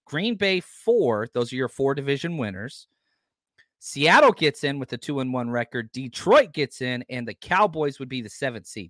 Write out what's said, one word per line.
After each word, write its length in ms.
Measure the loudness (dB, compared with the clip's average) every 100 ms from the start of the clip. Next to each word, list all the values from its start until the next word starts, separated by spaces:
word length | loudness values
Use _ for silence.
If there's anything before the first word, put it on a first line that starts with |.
| -8
Green 300 | -4 -2 0
Bay 240 | 0 0
four. 680 | -4 -6 0 2 4 0 -2
Those 200 | -2 -2
are 40 | -2
your 120 | -4
four 260 | 0 0 0
division 420 | -2 -2 -4 -4
winners. 500 | -6 -6 -12 -14 -20 _ _ _ _ _ _ _ _ _
Seattle 520 | -10 2 6 8 8
gets 320 | 6 0 0
in 160 | -4 -4
with 140 | -6
a 40 | -8
two 220 | -4 -4
and 120 | -2
one 180 | -2 -2
record. 400 | -4 -4 -6 -8
Detroit 600 | -10 -10 -4 4 6 4
gets 280 | -2 -6 -4
in, 240 | -6 -6 -8
and 180 | -10 -10
the 80 | -10
Cowboys 640 | -2 2 2 0 -4 -4
would 100 | -10
be 120 | -8
the 80 | -10
seventh 360 | -6 -6 -6 -12
seed. 240 | -14